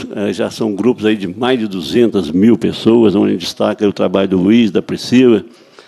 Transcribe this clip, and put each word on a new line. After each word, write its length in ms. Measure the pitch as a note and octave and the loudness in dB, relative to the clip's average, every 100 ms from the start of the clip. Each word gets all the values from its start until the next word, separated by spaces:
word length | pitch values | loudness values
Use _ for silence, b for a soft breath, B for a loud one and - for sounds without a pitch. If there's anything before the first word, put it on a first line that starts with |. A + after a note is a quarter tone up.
| - A2 | -10 -6
eh, 160 | G2+ | -6
já 180 | G2 G#2+ | -4 -6
são 240 | - A2+ G2 | -4 -4 -2
grupos 280 | A2 G2+ | -2 0
aí 120 | G#2+ G#2+ | 0 -2
de 120 | F#2+ | -4
mais 300 | F#2+ B2 C3 | -4 -2 -2
de 100 | G#2+ | -4
duzentas 640 | F#2+ D2+ G2+ A2+ G2 D2+ | -6 -2 0 2 0 -2
mil 260 | E2+ A2 A2 | 2 2 2
pessoas, 560 | F2+ - A2+ A#2 G#2+ F#2+ | 0 -2 2 4 4 2
onde 200 | G#2 G2+ | 0 -2
destaca 500 | - - G#2+ G#2 G#2 | -6 -4 -4 -2 -2
o 40 | |
trabalho 360 | F#2+ G2 G2 G2 | 0 -2 0 0
do 100 | F#2+ | 0
Luiz, 320 | F#2 A#2 A2 | 2 4 2
da 140 | F#2 | 0
Priscila, 600 | - E2+ - B2 B2+ G#2+ - b b b | -4 -8 0 4 4 4 -2 b b b